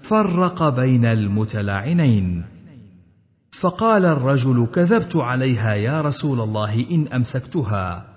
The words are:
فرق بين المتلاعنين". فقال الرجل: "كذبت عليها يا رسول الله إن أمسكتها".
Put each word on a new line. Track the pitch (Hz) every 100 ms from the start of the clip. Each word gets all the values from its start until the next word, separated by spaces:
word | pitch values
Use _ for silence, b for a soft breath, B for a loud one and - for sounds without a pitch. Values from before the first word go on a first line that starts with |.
فرق | - 214 202 175 180 180 156
بين | 127 131 127
المتلاعنين". | 117 113 101 104 107 107 101 98 120 175 143 107 92 87 87 - - - 101 - _ _ _ _ _
فقال | - 185 180 226 214
الرجل: | 180 147 127 139 131 123 120
"كذبت | 175 175 226 - 165
عليها | 123 127 131 117 110
يا | 104 110 156
رسول | 147 135 151 123
الله | 107 107 104 110 127
إن | 170 147
أمسكتها". | 127 117 131 - 175 104 101 92 90 -